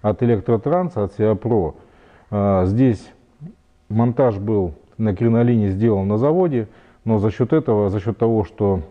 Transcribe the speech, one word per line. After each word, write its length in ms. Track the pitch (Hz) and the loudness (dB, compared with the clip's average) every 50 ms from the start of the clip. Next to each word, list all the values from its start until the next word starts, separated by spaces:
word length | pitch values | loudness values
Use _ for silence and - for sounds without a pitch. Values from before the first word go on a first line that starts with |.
от 220 | - 107 101 - 123 | -2 -2 -2 0 0
электротранса, 800 | 120 117 98 - - 117 104 - 139 165 180 180 156 - 107 101 | 0 0 0 0 -2 -2 -2 0 -2 -2 0 -2 -4 -4 -4 -6
от 100 | 92 - | -4 -2
Сиапро, 640 | - 107 110 107 92 - 113 120 104 85 73 - - - _ _ _ - - - - _ - | -2 0 0 0 0 -2 -2 0 0 0 -2 -6 -12 -20 _ _ _ -20 -20 -20 -20 _ -6
э, 320 | 104 101 101 101 98 92 92 | -4 -2 0 2 2 2 2
здесь 420 | 95 104 120 135 127 107 - - - - _ _ _ _ - 147 185 - _ _ _ _ _ _ | 0 2 2 2 2 0 -2 -6 -20 -20 _ _ _ _ -20 -20 -20 -20 _ _ _ _ _ _
монтаж 520 | - 107 110 117 127 117 143 135 123 104 98 | -4 0 0 0 0 2 2 0 0 0 -2
был 340 | 101 110 110 101 92 82 73 - - _ - | -4 -2 0 0 0 -2 -6 -12 -20 _ -8
на 180 | - 113 107 92 | -4 -2 -2 -2
кринолине 540 | 90 120 117 113 117 120 120 120 110 104 98 | 0 0 2 2 2 2 2 2 2 2 0
сделан 380 | 95 98 113 117 104 95 95 | 0 0 0 2 2 0 0
на 100 | 101 104 | 0 0
заводе, 500 | 110 131 147 160 185 185 170 135 117 107 - - - _ _ _ _ - | 0 0 0 2 2 0 0 0 -2 -4 -6 -12 -20 _ _ _ _ -2
но 140 | 113 113 104 | 0 0 2
за 100 | 101 110 | 2 0
счёт 240 | 98 - 127 - 156 | 0 -2 -2 0 0
этого, 360 | 156 - 131 110 104 104 98 | 0 0 2 0 2 2 0
за 100 | 98 107 | -2 -2
счёт 180 | 95 113 101 | -4 -4 -4
того, 260 | - 113 113 113 110 101 | -2 0 0 0 0 -2
что, 360 | - - - 104 98 95 92 - - | -4 -4 -2 -2 0 0 -2 -4 -10